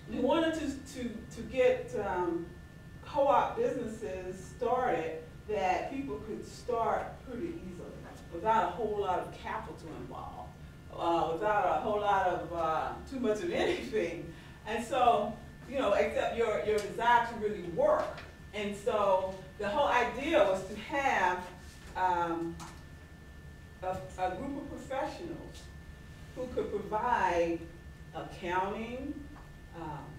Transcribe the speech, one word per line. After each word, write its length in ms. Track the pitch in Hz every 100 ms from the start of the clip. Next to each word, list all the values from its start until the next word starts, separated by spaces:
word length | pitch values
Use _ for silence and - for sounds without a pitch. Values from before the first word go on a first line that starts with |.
| -
we 80 | 226
wanted 360 | 269 330 320
to, 400 | 320 277 - -
to, 160 | 262 233 - - -
to 60 | 220
get, 440 | 262 254 - - 226 202
um, 400 | 180 175 - - - - - - -
co-op 520 | - 294 - 240 - 226
businesses 960 | 247 247 220 - 190 185 185 - - -
started 600 | 226 254 254 165 - - - - -
that 420 | 202 185 175 -
people 260 | 269 - 214 220
could 200 | - -
start 600 | - - 226 214 - - - -
pretty 280 | - 170 - -
easily 220 | - - - - - -
without 320 | 170 220 226
a 60 | -
whole 260 | 240 214 202
lot 180 | 185 175
of 120 | - -
capital 500 | 226 - - - 156 -
involved, 500 | - - - - - - - - -
uh, 360 | - 170 170 156
without 460 | 165 208 208 - -
a 20 |
whole 200 | 214 208
lot 260 | 208 196 185
of, 260 | 170 160
uh, 360 | 170 165 156 - - -
too 80 | 262
much 240 | 214 -
of 80 | 175
<laughs> 20 |
anything. 800 | - - - - 214 - - 165 - - - 214
And 180 | 226
so, 500 | 240 262 240 208 220 - - - -
you 100 | 269
know, 140 | 202
except 440 | 202 202 - - 226
your, 280 | 220 202 208
your 120 | 208
desire 480 | 185 240 233 240 226
to 80 | 214
really 220 | 208 180 170
work. 460 | 175 302 - - - - - -
And 220 | 214 202 202
so 580 | - 208 196 185 190 - - -
the 100 | 208
whole 200 | 285 277
idea 500 | 247 247 240 302 311
was 180 | 196 190 -
to 100 | 208
have, 600 | - 285 269 - 185 180 - - - - - -
um, 580 | 185 175 170 165 170 165 - - - - - - - - - - - -
a, 140 | 185 185 - 180
a 120 | 185 180
group 200 | - 277
of 140 | -
professionals 920 | 247 - 269 302 - 175 147 - - - - - - - - -
who 120 | - 254
could 160 | 220 -
provide 880 | 202 196 214 247 - 185 175 170 165 - - - - -
accounting, 1000 | - 160 - 175 185 196 220 226 254 294 - - - - - - 170
um, 240 | 160 143 143